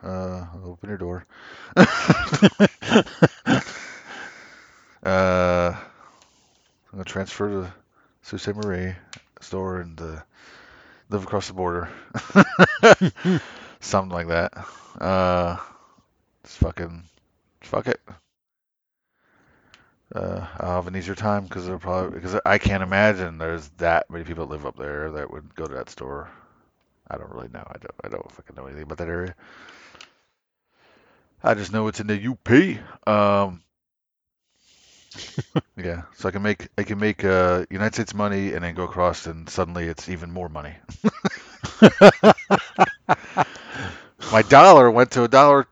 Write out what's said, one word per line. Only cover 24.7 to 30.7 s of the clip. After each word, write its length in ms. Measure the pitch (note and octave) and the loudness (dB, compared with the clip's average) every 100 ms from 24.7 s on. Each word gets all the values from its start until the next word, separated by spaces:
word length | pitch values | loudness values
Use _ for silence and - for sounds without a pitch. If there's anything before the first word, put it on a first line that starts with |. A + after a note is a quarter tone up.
| - | -12
there 360 | C#2+ D2 D#2 | -10 -8 -10
that 180 | D2+ C#2+ | -10 -12
would 240 | - D2+ | -16 -18
go 120 | - D#2+ | -14 -12
to 80 | |
that 160 | C2 A#1+ | -12 -14
store. 380 | - B1+ C#2+ D2 - _ _ _ _ _ _ _ | -16 -14 -14 -16 -20 _ _ _ _ _ _ _
I 100 | - | -16
don't 120 | - | -16
really 180 | - A#1+ | -18 -18
know. 140 | - | -18
I 140 | - - | -20 -20
don't, 160 | - - | -20 -18
I 60 | G1+ | -14
don't 240 | G#1+ - | -14 -16
fucking 240 | - - - | -20 -20 -20
know 100 | C2+ | -18
anything 160 | D2 | -18
about 140 | D2+ D#2 | -16 -12
that 100 | E2+ | -8
area. 280 | E2+ F2+ - - - - - - - - _ _ _ _ _ _ | -8 -10 -14 -20 -20 -20 -20 -20 -20 -20 _ _ _ _ _ _